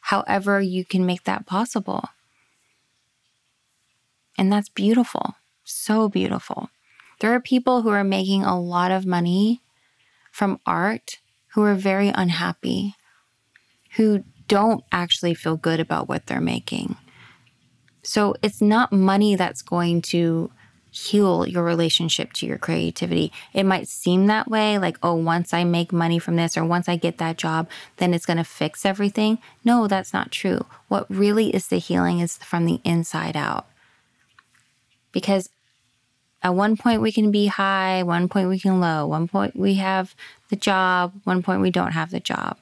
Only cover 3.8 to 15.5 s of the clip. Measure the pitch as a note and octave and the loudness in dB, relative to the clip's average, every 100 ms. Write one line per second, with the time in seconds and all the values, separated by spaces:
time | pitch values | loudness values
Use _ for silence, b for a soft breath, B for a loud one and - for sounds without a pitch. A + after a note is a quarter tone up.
3.8 | _ _ _ _ _ - G3 G#3 G3+ - | _ _ _ _ _ -2 2 2 -2 -2
4.8 | G3+ A#3 A#3+ - - - _ _ - - | 2 4 2 -2 -6 -10 _ _ -12 -10
5.8 | - G#3+ A3 F#3+ F#3 - - - - _ | 0 2 2 0 -2 -4 -6 -10 -12 _
6.8 | b b b _ G#3+ B3 B3 B3+ B3+ B3 | b b b _ 0 0 2 2 4 2
7.8 | A3+ G3+ G3 F#3+ F#3+ G3 G3 F3+ F3 F3 | 2 2 2 0 2 2 2 0 -2 0
8.8 | F3+ F#3+ F#3+ F3 F3 F3+ G#3+ A#3+ _ b | 2 0 0 0 2 2 2 0 _ b
9.8 | b b b b b - G3+ - - E3 | b b b b b -4 -2 -2 -2 0
10.8 | F#3+ A3+ - - _ _ _ - G#3 G3 | 0 -2 -8 -18 _ _ _ 2 2 2
11.8 | G3 F#3+ G3+ - F3+ E3 F3 E3+ - F#3 | 0 2 2 2 0 0 -4 -4 -4 -4
12.8 | G3+ - b b b _ _ _ _ _ | -4 -8 b b b _ _ _ _ _
13.8 | _ - A3 G3+ - _ - G3+ A3 G#3 | _ 0 2 2 -2 _ 2 4 4 0
14.8 | - F3 F3 - F3 E3 D#3+ | -2 -4 -2 0 0 -2 -2